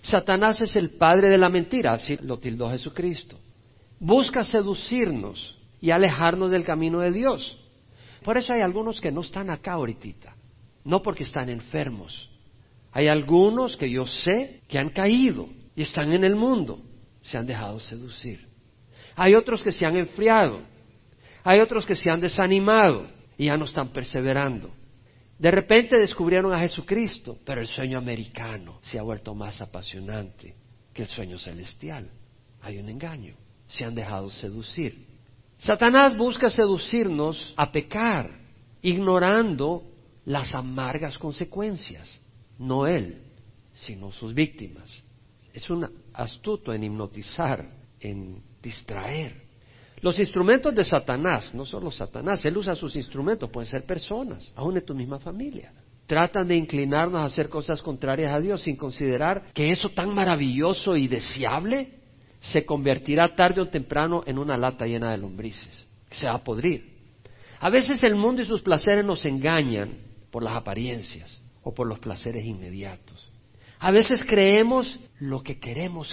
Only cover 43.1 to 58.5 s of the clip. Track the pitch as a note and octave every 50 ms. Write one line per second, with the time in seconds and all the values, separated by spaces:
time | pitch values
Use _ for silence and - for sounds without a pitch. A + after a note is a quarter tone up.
43.1 | E2 - - - - - - - - - _ _ _ - - - G#2+ F#2+ G2 G2
44.1 | F#2+ - A#2 A2 A#2 C#3 D#3+ D3+ - - G#2+ F2+ D#2+ D#2+ - - - - - -
45.1 | - _ _ _ _ _ _ _ _ B2 - - F3 E3+ D#3+ - - - - -
46.1 | - - A#2+ A2+ - - - G#3 G#3+ G3+ - - A2+ G#2+ G#2+ G#2+ G#2 G#2+ G#2 G2
47.1 | - G2+ A2 - - - E3 - C3 - - - - - - _ _ _ - G#2
48.1 | G2+ G2 F#2+ F#2 F#2 - - - - _ - A#2+ G#2+ - - - G#2+ G2 G2 A2+
49.1 | C#3+ D#3 D#3 B2+ - - - - _ - - _ - - - - _ - - F3+
50.1 | E3 F#3 G3+ - - F#3+ F3+ G3 B3 C4+ - D4+ A#3+ G#3+ F3 - E3+ C#3 - -
51.1 | B2 C3 D#3 F#3 D#3+ A2+ - - - A#2+ C#3 C3 - G3+ F3 E3 - - - G2
52.1 | - A#2 C3 F3+ G3+ - - D3+ E3+ G#3 G3 F#3+ F3 - F3+ C#3 - D3 A#2+ -
53.1 | - C#3 C#3 F3+ A3+ A3+ - A#2 - B2 A#2 A2+ C3+ C3 B2+ - - E3 - -
54.1 | G3+ A#3 C4+ A#3 - F#2+ - - - - C3+ F3 F#3 F3+ - - C#3+ C3+ B2 C3
55.1 | C#3 C#3 C#3 E3+ F3 G#3 C4 D4 - - - - - - - _ - _ _ -
56.1 | D#3 D#3 E3+ F3 - G3+ F#3 F3 F3 E3+ D#3+ D#3+ D#3 C#3+ C#3 C#3 C#3+ D3+ E3 F3
57.1 | F3+ E3 D3+ C#3 - - D3 D3 - D3+ - - D#3+ D3 - E3 C#3 C3+ - C3+
58.1 | C3+ C#3+ D#3+ C#3+ C#3+ D3 E3 G3